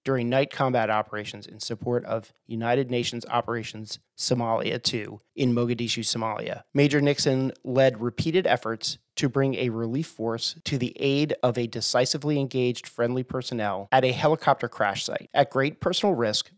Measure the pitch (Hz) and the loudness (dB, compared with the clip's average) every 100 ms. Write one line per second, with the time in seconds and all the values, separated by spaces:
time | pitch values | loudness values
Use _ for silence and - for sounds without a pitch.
0 | - 131 120 131 139 - 131 123 110 107 | -2 0 2 2 2 0 0 2 2 0
1 | - 107 104 104 - 110 - 110 117 120 | -2 -6 -8 -12 -14 -10 -8 -6 -2 -2
2 | - 113 - _ - 113 117 127 127 123 | -2 -6 -6 _ -10 -4 0 0 0 -2
3 | 117 120 - 120 113 117 107 107 110 - | -2 -6 -4 -2 -2 -4 -6 -12 -12 -14
4 | _ - - 123 117 117 - 123 - 117 | _ -4 0 0 2 0 0 -2 -2 -4
5 | 104 104 _ - 131 120 120 117 117 117 | -6 -12 _ -2 2 2 0 -2 -2 -4
6 | 107 113 113 107 110 107 - 139 143 147 | -4 -2 -4 -4 -6 -8 -4 4 4 6
7 | 143 139 147 131 131 - 131 127 135 113 | 2 2 2 2 0 -4 -2 4 4 4
8 | 120 - 165 180 180 123 110 113 - - | -4 -2 0 2 2 2 0 -4 -6 -8
9 | _ - 139 139 135 107 123 110 117 135 | _ -2 0 2 0 0 -2 -2 -2 -4
10 | 165 - 113 113 - 165 - 139 123 - | -4 -6 -4 -4 -6 -8 -4 -2 -2 -2
11 | 139 139 151 - 123 120 117 113 - 123 | 0 2 0 2 0 0 -2 -4 0 2
12 | 131 147 147 147 135 131 123 120 - - | 2 0 0 0 0 0 0 -2 -6 -2
13 | 120 127 123 131 - 120 104 95 98 131 | 0 0 -2 -6 -4 -2 -2 -2 2 4
14 | 127 120 151 160 - 139 117 - 101 98 | 4 2 2 4 4 2 0 -2 -2 -2
15 | - - - 139 139 131 143 - - - | -4 -6 -2 2 2 2 -2 0 -2 0
16 | 208 135 113 104 - | 0 2 0 -2 -4